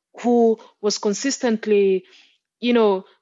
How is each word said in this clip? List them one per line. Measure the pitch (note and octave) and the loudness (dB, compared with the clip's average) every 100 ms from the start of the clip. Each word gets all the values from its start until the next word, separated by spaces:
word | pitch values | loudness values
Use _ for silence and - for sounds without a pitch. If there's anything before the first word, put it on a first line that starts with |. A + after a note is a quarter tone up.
| _ - | _ -6
who | A#3+ A#3+ A3+ A3 - _ | 0 2 2 0 -6 _
was | G#3 G3+ | -6 -4
consistently, | G#3 G3+ C#4 - B3 A3 G#3+ G#3 G3 F#3 - _ _ _ _ _ | -4 -4 -4 -4 -4 -4 0 2 2 0 -4 _ _ _ _ _
you | A#3+ | -2
know, | A#3+ G#3+ F#3+ G3 _ | 2 2 0 -6 _